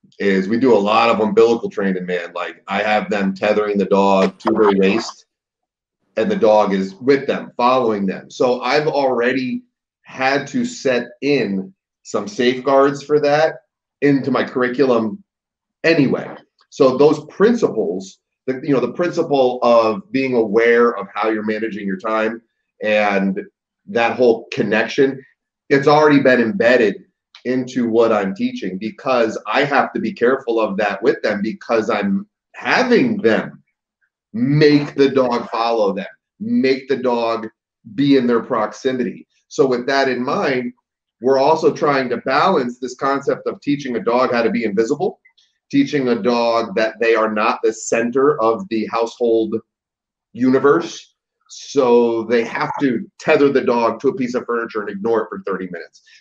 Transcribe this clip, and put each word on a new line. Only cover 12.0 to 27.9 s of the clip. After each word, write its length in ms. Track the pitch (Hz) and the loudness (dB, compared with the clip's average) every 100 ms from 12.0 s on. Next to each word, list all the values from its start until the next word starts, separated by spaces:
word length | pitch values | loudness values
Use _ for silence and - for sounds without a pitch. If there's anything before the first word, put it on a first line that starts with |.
some 260 | - 110 101 | -8 -8 -6
safeguards 760 | 120 123 127 143 135 143 143 | -2 0 0 2 4 4 0
for 160 | - 151 | -2 0
that 380 | 143 147 156 - _ _ _ - | 2 2 0 -2 _ _ _ -2
into 300 | 143 139 127 | 2 2 0
my 120 | 123 | -2
curriculum 800 | - 127 123 127 131 117 110 98 _ _ _ _ _ _ | -2 -2 -2 0 2 2 -2 -6 _ _ _ _ _ _
anyway. 520 | 160 165 123 - - - _ _ _ | 0 2 2 0 -6 -14 _ _ _
So 280 | - 131 123 | 2 2 4
those 260 | 147 147 - | 4 2 -4
principles, 920 | - 214 240 - 110 85 92 95 - _ _ - | 2 2 4 0 0 -4 -4 -8 -20 _ _ -8
the, 140 | 131 | -6
you 100 | 151 | -2
know, 60 | 131 | 0
the 140 | 120 | 0
principle 680 | - 175 165 127 139 127 - | -2 -4 -2 0 2 2 2
of 480 | 120 117 110 101 - | 4 4 4 -2 -4
being 240 | 131 131 120 | -4 -2 0
aware 600 | 110 110 117 117 120 98 | 0 2 4 4 2 0
of 120 | 95 | -8
how 160 | 104 110 | -6 -4
you're 140 | 107 | -2
managing 440 | 107 107 110 101 98 | -4 -4 -6 -8 -8
your 100 | 92 | -8
time 440 | 110 110 110 113 _ _ _ - | -4 -2 -2 -4 _ _ _ -8
and 580 | 107 107 101 98 98 95 98 _ _ _ - | -2 0 2 0 -2 -4 -10 _ _ _ -6
that 280 | 110 117 110 | -2 0 2
whole 320 | 123 113 - | 2 2 -2
connection, 720 | - 104 107 113 - 135 131 - _ _ _ - | -4 0 0 0 0 0 0 -14 _ _ _ 0
it's 180 | 139 147 | 2 4
already 320 | 147 151 143 | 4 4 4
been 220 | 131 123 | 4 2
embedded 640 | 113 98 117 127 107 92 - _ _ _ 117 | 2 2 2 4 2 -2 -12 _ _ _ -6
into 420 | 127 123 127 | -4 -4 -4
what 220 | 117 | 0